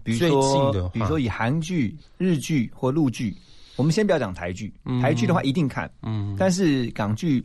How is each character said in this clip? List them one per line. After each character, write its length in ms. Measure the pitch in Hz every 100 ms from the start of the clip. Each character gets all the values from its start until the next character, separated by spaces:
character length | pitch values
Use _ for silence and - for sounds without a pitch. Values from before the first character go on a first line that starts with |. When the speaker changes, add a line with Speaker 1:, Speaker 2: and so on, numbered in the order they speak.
Speaker 1:
比 80 | 113
如 160 | 117 165
说， 140 | 139
Speaker 2:
最 100 | 135
近 200 | 139 113
的 120 | 98
话， 60 | 90
Speaker 1:
比 80 | 117
如 60 | 104
说 120 | 160
以 100 | 117
韩 300 | - 113 165
剧、 360 | 160 175 104 - - -
日 180 | 185 151
剧 340 | 120 147 107
或 160 | - 127
陆 180 | 156 135
剧， 260 | 113 110 - - - - -
我 60 |
们 80 | 160
先 140 | 165 208
不 60 |
要 60 | 160
讲 140 | 104
台 200 | 87 90
剧， 200 | 92 101 -
Speaker 2:
嗯。 160 | - 123
Speaker 1:
台 140 | 127
剧 120 | 120 -
的 60 |
话 100 | 170
一 100 | 139
定 140 | 151 135
看。 240 | - - -
Speaker 2:
嗯。 340 | - 107 101 98
Speaker 1:
但 140 | 185
是 340 | 180 170 135 113
港 260 | - 104 113
剧， 260 | 170 127